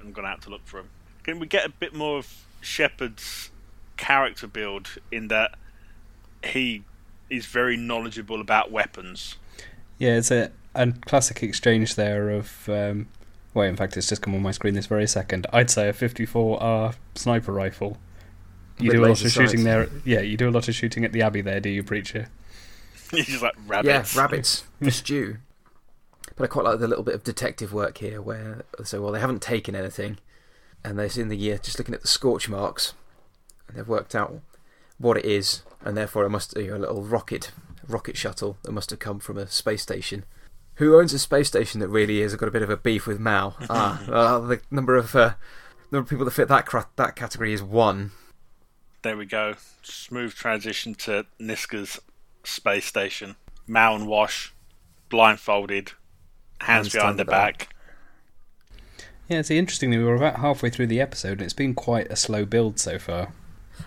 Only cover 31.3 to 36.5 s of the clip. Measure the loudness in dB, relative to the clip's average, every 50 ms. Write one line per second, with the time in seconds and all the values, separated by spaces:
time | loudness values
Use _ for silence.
31.3 | -2 -2 -2 -2 -2 -2 -4 -6 -6 -6 -6 -6 -6 -4 -2 -2 0 2 2 0
32.3 | 0 0 -2 -6 -6 -4 -4 -4 -4 -4 -6 -6 -6 -10 -20 -20 -20 _ -20 _
33.3 | _ _ _ -20 -20 -20 -20 -16 -14 -10 -6 -2 -2 -2 -2 -2 -2 -2 -2 -2
34.3 | -6 -14 -18 -20 -20 -20 -20 -20 _ _ _ _ _ 0 2 2 2 4 2 2
35.3 | 0 2 0 -2 -4 -4 -8 -18 -18 -12 -8 -6 -4 -4 -4 -2 0 0 0 0
36.3 | 0 -4 -6 -6